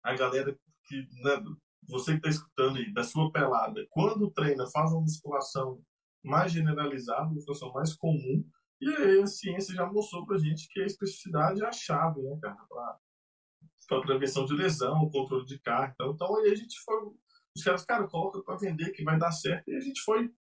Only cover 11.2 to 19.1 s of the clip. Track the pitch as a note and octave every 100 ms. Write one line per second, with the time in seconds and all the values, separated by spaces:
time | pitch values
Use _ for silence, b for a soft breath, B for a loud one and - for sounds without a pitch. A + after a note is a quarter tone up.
11.2 | F#3+ D#3 E3 G3 A3+ - - D3+ E3 C#3+
12.2 | C3 D3+ G#2 G2+ - A#2+ A#2+ - _ _
13.2 | _ _ _ _ - _ - C3 - C3+
14.2 | C3+ - C3+ D3+ F#3 D#3 B2+ D#3+ D#3 C3+
15.2 | C3 B2+ B2+ C3+ B2 B2 C#3 - E3 D#3+
16.2 | F3+ G#3+ G#3+ G#3 - - - A3 G#3 A#3
17.2 | _ b b - F#3 - - A#3 G3 E3
18.2 | G3 G3 - F#3 G3 D#3+ E3 - D#3